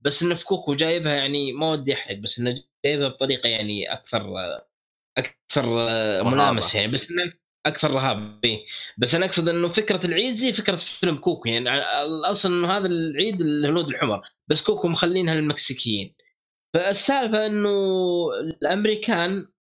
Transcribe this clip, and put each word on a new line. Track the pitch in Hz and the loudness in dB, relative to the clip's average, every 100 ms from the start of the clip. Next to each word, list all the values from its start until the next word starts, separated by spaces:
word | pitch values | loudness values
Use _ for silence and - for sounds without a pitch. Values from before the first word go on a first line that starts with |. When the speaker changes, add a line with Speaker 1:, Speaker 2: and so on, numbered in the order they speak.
Speaker 1:
بس | 131 143 | 0 0
إنه | 170 | 0
في | 170 | -2
كوكو | - 190 - | -2 -4 -2
جايبها، | 143 160 170 156 | 0 2 2 0
يعني | 143 139 143 139 | 0 2 0 -2
ما | 127 160 | -2 0
ودي | 156 135 | 0 -2
أحرق، | 131 - 101 | -4 -4 -6
بس | 107 - | -6 -2
إنه | 120 127 - _ | -2 -2 -8 _
جايبها | 139 147 139 | -2 0 -2
بطريقة | 131 135 127 120 | -2 -2 2 2
يعني | 113 104 104 90 | 0 -2 -4 -4
أكثر، | - - 113 101 95 90 64 - _ _ _ _ - | -8 -6 -6 -4 -8 -8 -8 -12 _ _ _ _ -6
أكثر | 127 - _ - 120 | -6 -8 _ -2 0
Speaker 2:
مهابة. | 117 117 113 110 98 113 | 2 2 2 0 2 2
Speaker 1:
ملامسة | 131 101 110 - 110 | 4 4 4 0 0
يعني، | 104 | 0
بس | 135 - | 0 -2
إنه | 175 175 - _ _ 151 | -4 -4 -6 _ _ -4
أكثر | 151 156 | 0 0
رهابة. | 135 135 104 104 107 | 2 0 -2 -6 -2
إيه. | 120 107 - - - - | -2 -2 -8 -14 -14 -4
بس | 123 | 0
أنا | 165 185 | 2 2
أقصد | 180 165 | 2 0
إنه | 170 170 | 2 2
فكرة | 170 214 185 180 | 0 0 0 0
العيد | 165 247 | 0 0
زي | 226 254 | 0 -2
فكرة | 202 208 180 | 0 0 0
فيلم | - - 180 147 | -2 -2 0 2
كوكو، | - 156 120 | 0 0 0
يعني | 113 123 | 0 0
ال-، | 135 92 127 147 160 | 0 0 0 -2 -2
الأصل | 170 202 196 | -2 0 0
إنه | 175 175 196 | 2 2 0
هذا | 190 | 0
العيد | 170 165 143 202 196 | 0 -2 0 0 2
الهنود | 160 147 147 165 156 | 0 2 2 2 0
الحمر، | 123 139 101 - _ _ | -2 -2 -2 -6 _ _
بس | 147 | 0
كوكو | - 214 170 | 2 0 0
مخلينها | 170 170 185 170 | 2 2 2 2
للمكسيكيين. | 160 151 143 - 127 120 104 98 _ _ _ _ _ _ | 2 0 -2 -4 -4 -2 -2 -4 _ _ _ _ _ _
فالسالفة | - 185 196 - 277 240 220 214 | 0 2 0 2 2 2 0 0
إنه | 208 208 202 190 190 185 175 170 98 | 0 2 2 2 2 2 2 0 -2
الأمريكان | 151 160 147 190 214 214 220 190 175 196 - _ | -4 -2 0 2 2 0 0 0 0 -2 -8 _